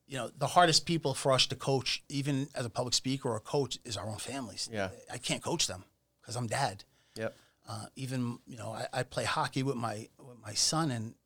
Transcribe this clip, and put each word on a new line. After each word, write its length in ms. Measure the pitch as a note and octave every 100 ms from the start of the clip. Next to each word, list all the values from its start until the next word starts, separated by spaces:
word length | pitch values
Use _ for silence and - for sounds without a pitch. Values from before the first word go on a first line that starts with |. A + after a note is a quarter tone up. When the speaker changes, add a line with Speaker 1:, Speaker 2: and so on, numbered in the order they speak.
| -
Speaker 1:
you 120 | D3
know, 120 | C3 -
the 100 | C#3
hardest 380 | F3+ E3+ D3+
people 300 | - E3 C#3
for 180 | B2+ C#3
us 140 | B2+ -
to 100 | -
coach, 460 | - C3+ - - -
even 380 | C#3+ C#3 C3+ C#3+
as 120 | - A#2+
a 40 |
public 220 | - B2
speaker 360 | - C3 C3+ B2+
or 60 | A2
a 40 |
coach, 380 | - D3 B2+ -
is 120 | A#2+ G2+
our 120 | G#2+
own 100 | G2+
families. 500 | - C3+ A2 G2 -
Speaker 2:
Yeah. 200 | A2 F#2+ - -
Speaker 1:
I 60 | -
can't 240 | - C3+
coach 240 | B2+ E3 -
them 180 | F#2 - _ _ _
'cause 140 | - A2+
I'm 100 | A#2
dad. 380 | A#2+ B2+ G2 - _ _ A2
Speaker 2:
Yep. 180 | A2 - _ _ -
Speaker 1:
Uh, 180 | G#2+ G2+ -
even, 420 | B2+ C3 A#2+ - -
you 120 | A#2+
know, 140 | A#2+
I, 140 | A2+ B2
I 100 | C3
play 200 | B2+ -
hockey 380 | A2+ D#3 C3+ C3+
with 140 | C3+ A#2+
my, 320 | A2+ G#2+ A#2 -
with 180 | - -
my 100 | G#2+
son, 380 | G2+ - D#3+ D#3+
and, 240 | A#2 A2 -